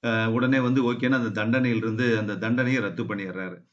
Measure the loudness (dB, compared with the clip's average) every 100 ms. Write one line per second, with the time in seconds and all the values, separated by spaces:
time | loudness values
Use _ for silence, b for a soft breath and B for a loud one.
0 | 0 0 2 2 2 2 2 2 2 0
1 | 0 2 0 -2 0 2 2 0 0 0
2 | 2 2 0 -4 -2 0 2 0 -2 -4
3 | -6 -6 -6 -8 -8 -10 _